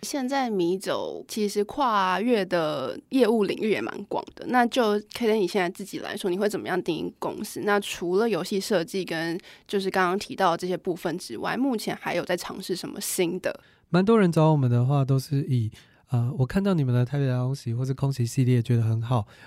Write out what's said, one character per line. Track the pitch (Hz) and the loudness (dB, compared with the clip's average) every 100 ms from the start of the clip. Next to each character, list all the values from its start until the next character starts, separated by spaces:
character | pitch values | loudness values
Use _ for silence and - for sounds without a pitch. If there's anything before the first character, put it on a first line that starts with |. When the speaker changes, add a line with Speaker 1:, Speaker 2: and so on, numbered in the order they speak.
Speaker 1:
现 | - 294 254 | -6 -4 -2
在 | 277 254 | 0 0
迷 | 202 170 185 | 2 2 0
走 | 185 110 82 76 - | -2 -4 -4 -8 -8
其 | - 208 | -2 0
实 | 208 208 | 0 -2
跨 | - 269 208 185 180 | 0 2 2 2 2
越 | 233 226 185 | 2 2 2
的 | 180 156 147 127 - - | 0 0 -2 -4 -8 -2
业 | 262 214 | 4 4
务 | 226 | 4
领 | 196 - | 2 0
域 | 214 | 0
也 | 143 | -2
蛮 | 113 - 202 | -2 -8 -6
广 | - - | -6 -8
的， | - - | -10 0
那 | 247 240 | 2 2
就 | 262 220 208 214 | 2 2 0 -4
K | - 233 | -4 0
J | 220 | 2
你 | 185 | 2
现 | 208 | 0
在 | 175 | -2
自 | - | -4
己 | 196 151 | -12 -10
来 | 143 - | -10 -6
说， | 196 | -4
你 | 180 | 0
会 | 214 | 0
怎 | 190 | -2
么 | 107 | -2
样 | 185 | -2
定 | 180 156 | -2 -4
义 | 175 - | -6 -6
公 | - - | -8 -6
司？ | 214 - 208 | -10 -6 0
那 | 202 | 0
除 | - - 175 185 | -2 -6 -2 0
了 | 233 | 0
游 | 180 | -2
戏 | 185 196 | -2 -4
设 | 196 196 170 | 0 0 0
计 | 190 | -4
跟 | 175 165 165 165 - - - | -4 -4 -4 -6 -10 -20 -6
就 | 202 | -4
是 | 190 | 0
刚 | 190 180 | 0 0
刚 | 190 | -2
提 | - | -6
到 | - 190 | 0 2
的 | 170 | 2
这 | 180 | -2
些 | 175 | -4
部 | 190 170 | -4 -4
分 | 180 170 | -4 -6
之 | - 202 | -8 -8
外， | 185 185 | -4 -2
目 | 277 220 | 0 -2
前 | 190 | -4
还 | - - 170 | -6 -4 -4
有 | |
在 | - 180 | -2 -4
尝 | - - | -6 -10
试 | 185 | -6
什 | 180 - | -6 -6
么 | - | -8
新 | - - 170 180 | -4 0 0 -2
的？ | - - - _ _ | -4 -6 -12 _ _
Speaker 2:
蛮 | 170 196 | 2 4
多 | 226 | 6
人 | 180 | 6
找 | 165 156 | 6 4
我 | 151 | 6
们 | 127 | 4
的 | 120 123 | 4 4
话 | 143 | 2
都 | 135 135 | 2 0
是 | - 139 147 | 0 -2 0
以， | 123 110 - - _ _ | 0 0 -6 -18 _ _
呃， | 120 120 214 | 0 0 0
我 | 127 | 0
看 | 196 | 2
到 | 196 | 2
你 | 175 131 | 2 4
们 | 123 | 2
的 | |
台 | 123 143 | 2 0
北 | 135 | 0
大 | 123 | 0
空 | 127 | -2
袭 | 139 120 | -4 -4
或 | 117 131 | -4 -2
是 | |
空 | 131 139 | -2 -2
袭 | 131 117 | 0 0
系 | - 127 | 2 4
列 | 123 | 4
觉 | 113 120 | 4 2
得 | |
很 | 113 113 | 2 0
好， | 117 123 101 - | 0 0 -2 -10